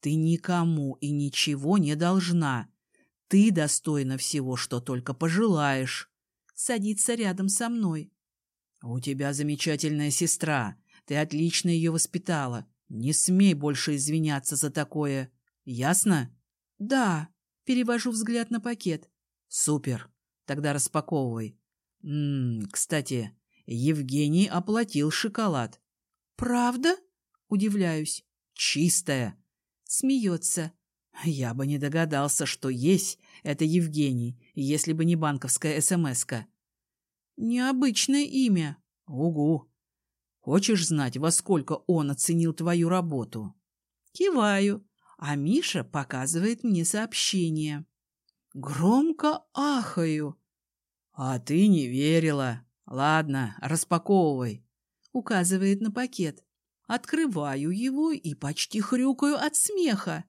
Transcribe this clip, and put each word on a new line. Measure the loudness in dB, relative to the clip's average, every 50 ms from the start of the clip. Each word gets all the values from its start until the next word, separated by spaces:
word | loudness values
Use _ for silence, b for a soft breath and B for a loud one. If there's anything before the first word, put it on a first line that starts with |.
Ты | -2 -2 0
никому | 2 2 2 2 0 0 -2 -2 0 2 0 0 0 -2 -4 -6 -6
и | -4 -2
ничего | -2 0 -2 -2 -2 -2 -2 -2 -2 -2 0 2 2 4
не | 4 2 0
должна. | 0 2 2 2 2 2 2 2 2 2 2 0 -2 -4 -8 _ _ _ _ _ _ _ _ _ _ _ _
Ты | 6 6 6 6
достойна | 6 4 2 2 0 -2 _ 0 0 0 0 0 -2 -4
всего, | -4 -2 -2 -2 -2 -2 -4
что | -4 -4 -4 -4 -6
только | -4 -4 -6 -4 -4 -6 -6
пожелаешь». | -2 0 0 2 2 4 4 4 4 2 2 2 0 0 -4 -4 -8 -10 _ _ _ _ _ _ _ _ _ _
Садится | -8 -4 -2 -2 -2 0 -2 0 0 0 0 0
рядом | 0 0 -2 0 0 0 0
со | 0 0 -2 -2
мной. | -2 0 0 0 -2 -2 -6 -10 _ _ _ _ _ _ _ _ _ _ _ _ _ _ -10
«У | -6 -6 -4
тебя | -4 -4 -4 -2 -2 -4 -2
замечательная | -2 -2 -2 -2 -2 -2 -2 -2 0 0 -2 0 0 0 0
сестра. | 0 0 0 0 0 0 0 0 0 0 0 -2 -6 b b b b b b
Ты | -4 -2
отлично | -2 -2 -2 0 0 0 0 0 0 0 2
ее | 2 2 2 0 0
воспитала. | 0 -2 -2 -4 -8 -4 -2 -2 -2 -2 -2 -4 -6 -8 _ _ _ _ _
Не | -10 -4 -2 -2 0
смей | 0 2 4 6 6 6 6 6
больше | 4 2 0 0 0 0 -2 0
извиняться | 0 0 0 0 0 0 0 0 -2 -2 -4 -4
за | -2 -2 -2
такое. | -2 -2 -4 -4 -2 -4 -2 0 -2 -2 -4 -6 _ _ _ _ _ _ _
Ясно?» | -10 -6 -2 0 2 2 2 4 4 2 2 2 -4 -10 _ _ _ _ _ _ _ _ _
«Да». | -4 0 0 2 2 2 0 0 -4 -8 _ _ _ _ _ _ _
Перевожу | 0 0 2 2 2 0 0 0 -2
взгляд | -2 -2 -2 -2 -2 -2 -2 -2
на | -4 -4
пакет. | -4 -4 -6 -4 -2 -2 -2 -2 -4 _ _ _ _ _ _ _ _ _ -4
«Супер. | -2 0 2 2 0 0 -2 -4 -4 -6 -12 _ _ _ _ _ _ _
Тогда | -8 -6 -2 -2 -2 0
распаковывай. | 0 -2 0 -2 -4 -4 0 -2 -2 -2 -2 -4 -4 -6 -8 -12 _ _ _ _ _ _ _ _ _ -10
М, | -6 -4 -2 -2 0 -2 0 -2 -2 -2 -4 -6 -6 -4
кстати, | -6 -4 -2 -2 -4 -2 -2 -4 -4 -4 -6 -10 _ _ _ _ _ _
Евгений | -8 -6 -2 0 0 0 0 -2 -2 0 0 0 2 4 2 2 2
оплатил | 0 -4 -4 -2 -2 -2 -2 -2 -2 0 0 0
шоколад». | 0 -2 -4 -4 -4 -2 -2 0 0 -2 -4 -4 -8 _ _ _ _ _ _ _ _ _ _ _ _
«Правда?» | -6 -2 0 0 2 2 2 0 2 2 2 2 2 _ _ _ _ _ _ _ _ _ _
Удивляюсь. | 0 0 2 2 2 2 0 0 0 -2 -4 -4 -6 -8 _ _ _ _ _ _ _
«Чистая». | -4 -2 -2 2 4 4 4 4 2 0 0 -2 0 0 -2 -6 _ _ _ _ _ _ _ _ _ _
Смеется. | -6 -6 -2 0 2 2 2 2 0 0 0 -2 -2 -2 -2 -4 -6 -8 _ _ _ _ _ _ _ _ -4 -2
«Я | -2 0 0 0 -2 -2
бы | -2 -2
не | -2 -2
догадался, | -2 -2 -2 0 0 0 0 0 0 0 0 0 0 -2
что | -2 -4 -4 -4 -4
есть | -4 0 2 4 4 4 2 -2 -8 B B B B B B
это | -6 -2 0 0
Евгений, | 2 2 2 2 2 0 0 0 0 0 0 -2 -4 -6 -10 b b b
если | -4 -2 0 0 0 0 -2 0
бы | 0 2
не | 2 2
банковская | 2 2 0 -2 -2 -2 -2 -4 -2 0 -2 -2 0
эс | 0 0 2
эм | 2 0 0
эска». | -2 -4 -4 _ -6 -8 -8 -10 _ _ _ _ _ _ _ _ _ _ _ _ _ _ _ _ _
«Необычное | -6 -4 -2 0 0 0 0 2 2 2 2 2 2 0 2 2 2 2
имя». | 2 2 2 2 4 4 2 2 -2 -4 -10 _ _ _ _ _
«Угу. | -10 -4 -2 0 0 2 2 2 2 2 0 -2 _ _ _ _ _ _ _ _ _ _ _ _ _ _ _
Хочешь | _ 2 2 2 4 4 2 2 2
знать, | 0 0 0 0 -2 -4 -2
во | 0 0
сколько | 0 0 2 2 0 0 0 -2 -6 -6 _
он | 0 0 0 2 -2
оценил | -2 -2 -2 0 2 2 2 2 0
твою | -2 -2 0 2 2 2 2
работу?» | 2 0 0 -2 -2 -4 -4 -6 -8 -10 -10 -10 -12 _ _ _ _ _ _ _ _ _ _ _ _
Киваю, | 0 0 2 4 4 4 4 4 4 4 2 2 0 -6 _ _ b b b b b
а | -4 -4 -2
Миша | -2 0 0 0 0 0 0 -4 -4 -6
показывает | -4 -4 -6 -6 -4 -6 -6 -4 -2 -2 0 0 0 -2 -2 0
мне | 0 0 2 2
сообщение. | 0 -2 -2 -4 -4 -4 -2 -2 0 0 0 0 0 0 -2 -2 -4 -6 -6 -10 _ _ _ _ _ _ _ _ _ _ _ _ _ _
Громко | -12 -8 -8 -4 0 2 4 4 4 4 2 0 0 0 0 0 -2 -6 _ _
ахаю. | -4 -2 0 0 0 -2 -2 -2 -2 0 0 0 -2 -4 -6 -8 _ _ _ _ _ _ _ _ _ _ _ _ _ _ _ _
«А | -8 -4 -4 -4 -4
ты | -4 0 2 4 6 6
не | 6 4 2
верила. | 0 -2 0 2 4 4 4 4 2 0 0 0 -2 -4 -6 -10 _ _ _ _
Ладно, | -10 -4 0 2 2 2 2 2 0 -2 -2 -2 -4 -6 -8
распаковывай», | -6 -4 -2 -2 -2 _ -2 -2 2 2 4 4 4 4 2 0 -2 -4 -6 -8 _ _ _ _ _ _ _ _ _ _ _
указывает | -6 -4 0 0 2 2 2 2 2 4 2 2 2
на | 0 -4
пакет. | -4 -4 -6 -6 -4 -4 -4 -4 -4 -8 _ _ _ _ _ _ _ _ _
Открываю | _ -6 -6 -4 -2 0 0 0 0 0 -2 -2 -2 -4 -4 -4 -4
его | -4 -2 -2 -2 0 0 0 0
и | 0 -2 _ -8 -8
почти | -6 -6 -6 -4 -4 -6 -4 -2 -4
хрюкаю | -2 0 0 2 2 2 2 2 0 0 0
от | 0 -2 -2 0
смеха. | 0 -2 0 0 0 2 2 2 0 -2 -4 -6 -6 -8